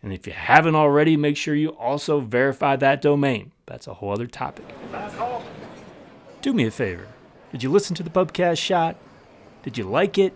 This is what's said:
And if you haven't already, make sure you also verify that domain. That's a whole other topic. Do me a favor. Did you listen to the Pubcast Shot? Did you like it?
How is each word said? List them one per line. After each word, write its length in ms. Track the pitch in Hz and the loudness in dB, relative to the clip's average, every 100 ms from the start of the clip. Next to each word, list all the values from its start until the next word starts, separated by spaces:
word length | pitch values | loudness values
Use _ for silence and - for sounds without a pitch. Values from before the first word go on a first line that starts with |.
And 80 | 104 | -8
if 160 | 95 - | -10 -10
you 60 | |
haven't 420 | - - 143 160 156 | -10 4 6 6 4
already, 400 | 151 143 156 156 | 4 4 4 4
make 220 | 147 147 | 2 -2
sure 180 | - 151 | -2 -2
you 140 | 156 | -2
also 500 | - 117 143 - 147 | -4 -4 -2 0 0
verify 560 | 120 123 135 127 143 135 | 0 2 2 2 0 4
that 260 | 135 139 | 2 4
domain. 520 | 147 143 139 117 - _ - | 2 4 2 0 -6 _ -16
That's 220 | 117 - | -16 -14
a 60 | |
whole 180 | - 98 | -10 -4
other 160 | 101 123 | -4 -6
topic. 380 | - - - - - - - 208 - 240 240 - - - - - - - - - - | -8 -10 -10 -18 -18 -14 -12 -10 -8 -6 -6 -10 -18 -18 -20 -20 -20 -20 -20 -20 -8
Do 100 | 277 | -2
me 140 | 240 113 | 0 0
a 60 | |
favor. 360 | - 110 87 95 - - - - | 0 -4 -4 -12 -20 -20 -20 -14
Did 100 | 120 | -8
you 60 | 131 | 2
listen 260 | 185 202 170 | 2 2 -6
to 80 | |
the 60 | 160 | -2
Pubcast 480 | 185 180 - 180 165 | 0 0 0 0 0
Shot? 400 | - 180 165 - - - - - - - | 0 0 0 -4 -18 -20 -20 -20 -20 -14
Did 140 | - 120 | -10 -8
you 80 | 95 | -2
like 320 | 123 202 196 | 0 0 2
it? 160 | 190 | 0